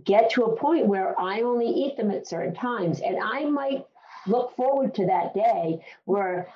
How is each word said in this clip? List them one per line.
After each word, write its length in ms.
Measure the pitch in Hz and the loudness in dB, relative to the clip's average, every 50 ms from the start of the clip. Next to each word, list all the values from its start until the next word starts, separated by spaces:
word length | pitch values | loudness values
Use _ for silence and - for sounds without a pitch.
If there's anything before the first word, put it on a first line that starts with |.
| - | 0
get 260 | - 196 214 - - | 4 4 6 6 4
to 120 | - 254 226 | 4 2 2
a 140 | 226 226 - | 2 0 0
point 300 | - 294 339 311 220 208 | 2 2 2 4 4 4
where 300 | 202 190 185 - - - | 2 2 0 -2 -2 -2
I 220 | 180 185 202 220 | -2 -2 -2 0
only 260 | 233 247 240 240 233 233 | 0 0 2 2 0 0
eat 260 | 180 - 269 277 - | 0 0 -2 -2 -2
them 160 | - 220 202 | -2 -2 -2
at 160 | 196 - - - | -2 -4 -6 -6
certain 260 | 175 165 170 180 170 | -6 -6 -4 -6 -6
times. 460 | - 247 247 240 214 180 170 147 - | -4 -4 -4 -4 -2 -2 -2 -2 -2
And 180 | - - - 147 - | -2 -2 -2 -2 -2
I 220 | 208 233 277 302 | -4 -4 -2 -2
might 400 | 294 294 285 269 277 269 269 - - _ _ - - - - - | 0 0 0 0 -2 -4 -4 -6 -12 _ _ -20 -20 -20 -10 -4
look 280 | 185 214 247 247 247 - - | 0 0 0 0 -2 -4 -2
forward 360 | 254 269 277 269 262 202 - | 0 2 2 2 0 0 0
to 100 | 208 185 | -2 0
that 280 | 185 185 175 - - - | 2 2 2 0 -2 -2
day 460 | 196 214 233 214 175 170 165 165 165 - - - - _ | 0 2 2 2 2 0 -2 -2 -4 -6 -12 -20 -14 _
where 460 | - 190 202 190 185 180 180 180 - - | -2 -2 0 0 -2 -2 -4 -6 -8 -10